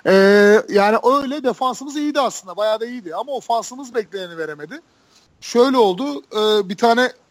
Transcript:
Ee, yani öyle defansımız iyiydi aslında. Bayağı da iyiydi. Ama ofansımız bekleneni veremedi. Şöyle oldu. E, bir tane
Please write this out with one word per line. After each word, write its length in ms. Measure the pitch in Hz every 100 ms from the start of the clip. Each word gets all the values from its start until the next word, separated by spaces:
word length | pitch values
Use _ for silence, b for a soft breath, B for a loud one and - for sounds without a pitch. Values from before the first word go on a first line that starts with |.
| -
Ee, 80 | 190 196 208 202 214 -
yani 280 | 202 202 226 240 277
öyle 220 | 277 294
defansımız 520 | 262 208 254 233 277 285
iyiydi 240 | 294 285
aslında. 380 | 240 - 190 175
Bayağı 220 | 214 220
da 60 | 233
iyiydi. 300 | 247 180 170
Ama 160 | 262
ofansımız 640 | 262 - 233 202 254 262 233
bekleneni 420 | 175 196 180 165
veremedi. 440 | 156 147 151 294 _ b b b b _
Şöyle 360 | - 233 262 262
oldu. 440 | 208 185 277 285
E, 480 | - 214 214 214 185
bir 80 | 202
tane 340 | 233 233 254 - _